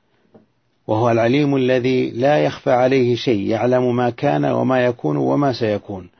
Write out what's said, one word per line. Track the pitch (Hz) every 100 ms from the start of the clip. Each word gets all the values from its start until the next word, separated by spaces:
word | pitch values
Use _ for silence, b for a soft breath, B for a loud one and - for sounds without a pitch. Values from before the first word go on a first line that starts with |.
| _ _ _ - _ _ _ _ -
وهو | 107 120
العليم | 117 117 139 143 139
الذي | 127 127 123 127 127
لا | 113 131 151
يخفى | 147 - 139
عليه | 123 127 135 120 117
شيء، | - 104 98
يعلم | 107 123 127 123 120
ما | 123
كان | 117 143 147
وما | 143 127 123 131
يكون | 123 120 156 147
وما | 131 139 143
سيكون | 120 110 101 - 95 90